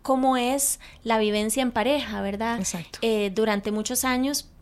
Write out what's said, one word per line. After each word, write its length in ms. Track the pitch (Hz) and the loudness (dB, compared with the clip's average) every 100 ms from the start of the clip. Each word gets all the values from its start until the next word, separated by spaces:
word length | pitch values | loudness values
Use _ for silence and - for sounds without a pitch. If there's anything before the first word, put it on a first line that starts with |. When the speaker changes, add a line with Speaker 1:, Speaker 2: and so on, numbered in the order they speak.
Speaker 1:
cómo 360 | - 262 262 254 | -2 2 4 2
es 420 | 240 277 - - - - | 2 0 0 -4 -10 -12
la 140 | 226 220 | 0 2
vivencia 460 | 214 208 214 262 | 2 2 0 0
en 80 | 254 | 0
pareja, 500 | 233 220 294 233 208 | 0 2 0 -2 -4
¿verdad? 380 | 196 202 226 233 | -4 -2 -2 -2
Speaker 2:
Exacto. 400 | 185 185 156 - | -2 -4 -8 -4
Speaker 1:
Eh, 280 | 233 220 202 190 | 0 0 0 0
durante 360 | 220 202 208 | 0 0 0
muchos 340 | 214 214 254 262 | -4 -2 -2 0
años 440 | 254 262 285 - - | 0 0 -2 -8 -20